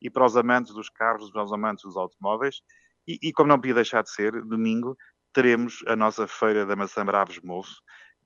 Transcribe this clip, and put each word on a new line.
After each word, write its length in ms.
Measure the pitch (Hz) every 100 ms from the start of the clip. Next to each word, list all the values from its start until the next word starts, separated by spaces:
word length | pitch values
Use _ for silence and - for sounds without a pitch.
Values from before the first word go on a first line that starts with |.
e 100 | -
para 140 | 127
os 120 | 123 120
amantes 380 | 120 123 117
dos 140 | 104 104
carros, 420 | - 113 110 104
para 120 | 107
os 100 | 101
amantes 300 | 104 107 101
dos 140 | 98 92
automóveis, 680 | 92 _ 98 110 135 - _ _ _ _ -
e, 100 | 165
e 100 | 160
como 160 | 151 147
não 100 | 139
podia 160 | 127
deixar 280 | 120 110 113
de 80 | -
ser, 200 | - 104 113
domingo 520 | 110 113 113 113 123 131 - _ _
teremos 500 | - 123 117 120 - -
a 100 | 113
nossa 300 | 110 113 104
Feira 380 | - 110 107 101
da 100 | 101
Maçã 280 | 98 -
Bravos 360 | 98 98 95 90
Moço, 420 | 90 90 - - _ - - _